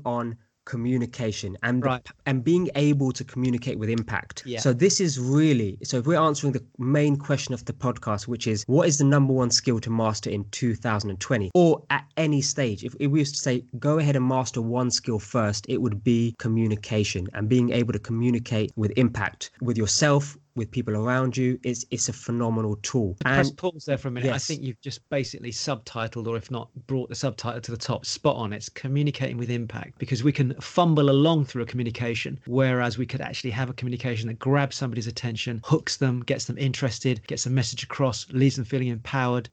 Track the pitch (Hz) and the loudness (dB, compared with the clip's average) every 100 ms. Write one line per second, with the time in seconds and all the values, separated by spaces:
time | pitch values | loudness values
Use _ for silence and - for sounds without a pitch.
0 | 139 120 117 117 _ _ - 120 120 127 | -4 -4 -4 -8 _ _ -10 -4 0 0
1 | 120 - 113 104 98 95 117 127 135 127 | 0 -4 -4 -4 -8 -4 -2 0 0 -2
2 | - - - 131 120 175 175 143 147 147 | -8 -8 -2 0 4 2 2 2 2 4
3 | 135 127 - 123 127 120 123 123 107 117 | 2 -2 -6 -2 0 0 -2 -4 -2 -2
4 | 113 104 - - - 117 139 120 160 - | 0 -4 -4 -12 -10 0 2 4 4 4
5 | 180 139 123 139 156 131 104 101 - 131 | 0 0 2 4 6 4 0 -4 -4 -2
6 | 127 165 160 147 147 127 - - 123 147 | 2 4 4 2 0 -2 -6 -4 0 4
7 | 147 143 143 143 - 123 - - 123 113 | 4 2 0 -2 -2 -6 -6 -4 -4 -2
8 | - 104 - 117 120 107 - 135 175 143 | -2 -4 -4 -4 -2 -2 2 4 4 4
9 | 139 143 135 131 120 - - 113 113 113 | 4 6 4 2 2 2 0 0 0 0
10 | 110 104 - 101 101 - 123 107 120 107 | 0 -2 -4 -6 -6 -4 -2 -2 0 -2
11 | 107 98 - 123 95 180 170 143 - 143 | -2 -6 -2 -2 2 6 6 4 0 -2
12 | - - 160 143 143 - 127 98 123 - | -2 -2 2 2 0 0 -2 -2 -6 -2
13 | 143 151 143 - 139 123 123 120 147 156 | 2 2 2 -2 -2 -2 -4 -4 0 2
14 | 147 139 127 131 127 123 113 120 123 - | 4 2 2 2 0 -2 -2 0 0 0
15 | - 107 - 123 107 107 104 120 127 104 | -2 -4 -2 0 0 0 -2 -2 0 0
16 | 123 117 117 120 120 113 113 104 - 110 | 2 4 2 -2 0 2 2 0 0 0
17 | 104 95 92 - 107 127 120 120 120 107 | 0 -2 -6 -4 2 4 4 2 0 -2
18 | - 113 120 120 120 110 107 - 104 127 | -2 0 2 0 0 -2 -2 0 0 4
19 | 120 117 98 - - - 120 113 107 - | 2 2 -4 -4 -16 -6 -2 0 0 4
20 | 151 143 143 - _ - 110 127 117 107 | 4 4 2 -8 _ -8 -6 -4 -2 0
21 | 113 127 131 117 127 127 127 120 - - | 0 2 0 0 0 0 -4 -4 -6 -4
22 | - 110 - 120 117 113 110 104 - 127 | -4 -6 -4 -2 0 0 -2 -4 -2 0
23 | 104 92 127 135 139 139 180 160 - 135 | 0 2 4 6 4 0 -4 -4 -4 -4
24 | 135 123 131 127 - 156 131 113 139 - | -2 -2 -2 -2 -4 -6 -8 -10 -12 -12
25 | _ 143 131 - 120 113 - 131 - 117 | _ -4 -4 -8 -10 -6 -4 -6 -6 -6
26 | 113 120 113 117 - 120 117 - - 135 | -6 -6 -6 -6 -6 -10 -10 -14 -6 -4
27 | 123 120 139 - 120 117 113 113 - 117 | -4 -4 -4 -4 -6 -6 -8 -6 -4 -4
28 | - - 151 120 107 104 - - 135 139 | -6 -2 0 0 -2 -6 -10 -10 -2 0
29 | 147 131 131 120 120 120 117 117 - - | 0 0 -4 -4 -4 -4 -4 -8 -12 -10
30 | - 120 139 139 127 - - - 175 151 | -4 0 2 2 0 -2 -2 2 4 6
31 | 143 139 151 165 135 127 113 127 120 113 | 6 6 6 4 0 -4 -4 -4 -4 -2
32 | 120 117 - 139 - 123 131 127 120 120 | -4 -4 -6 -8 -2 2 4 2 0 -2
33 | 123 127 120 - 127 110 127 127 127 120 | -4 -6 -8 -8 -6 -4 -4 -4 -6 -4
34 | 127 117 113 113 131 143 139 - 127 117 | -4 -4 -4 -4 2 2 2 -2 -4 -4
35 | 113 117 120 113 - 117 - 156 - - | -6 -6 -6 -6 -6 -6 0 0 0 -2
36 | 135 123 117 135 - 123 135 123 135 - | 0 0 -2 -4 -4 -2 -2 -2 -4 -2
37 | 135 117 - - 123 131 120 120 - - | -2 -2 -4 -6 0 0 0 -4 -8 -2
38 | 135 - - 127 135 135 117 135 127 117 | -2 -2 -4 2 2 2 -2 -2 -2 -4
39 | - 139 127 123 117 | -4 0 0 0 -4